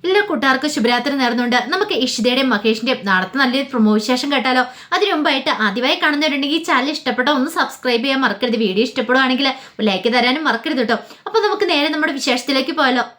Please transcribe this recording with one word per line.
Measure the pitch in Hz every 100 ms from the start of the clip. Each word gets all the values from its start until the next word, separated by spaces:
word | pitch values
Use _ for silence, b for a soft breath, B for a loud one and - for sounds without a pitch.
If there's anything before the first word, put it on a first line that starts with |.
എല്ലാ | 339 392
കൂട്ടുകാർക്കും | 415 294 269 262 302
ശുഭരാത്രി | 302 233 240 254
നേർന്നുകൊണ്ട് | 277 247 240 240 240 233
നമുക്ക് | 359 415
ഇഷിതയുടെയും | 320 254 - 226 254 269
മഹേഷിന്റെയും | 208 220 220 233 247 196
നാളത്തെ | 185 185 269
നല്ലൊരു | 262 262 269
പ്രൊമോ | 247 214
വിശേഷം | 214 214 254 285
കേട്ടാലോ? | 277 240 254 302 B B
അതിനു | 392 415
മുമ്പായിട്ട് | 339 294 269 269
ആദ്യമായി | 269 214 196 254 359
കാണുന്നവരുണ്ടെങ്കിൽ | 330 294 311 277 285 320
ഈ |
ചാനൽ | 330 285 269
ഇഷ്ടപ്പെട്ടോ | 302 - 240 254
ഒന്ന് | 294 277
സബ്സ്ക്രൈബ് | 349 277 - 254 233
ചെയ്യാൻ | 269 269
മറക്കരുത്. | 254 202 254 220
വീഡിയോ | 214 185 254
ഇഷ്ടപ്പെടുവാണെങ്കിൽ | - 233 254 262 254 277 262 B B
ലൈക്ക് | 208 185 202
തരാനും | 247 240 277
മറക്കരുത് | 302 226 320 269
കേട്ടോ. | 226 220 B B -
അപ്പൊ | 440
നമുക്ക് | 415 403 359
നേരെ | 302 302
നമ്മുടെ | 302 311
വിശേഷത്തിലേക്ക് | 277 - 254 - 262 254
പോയാലോ? | 320 277 247 -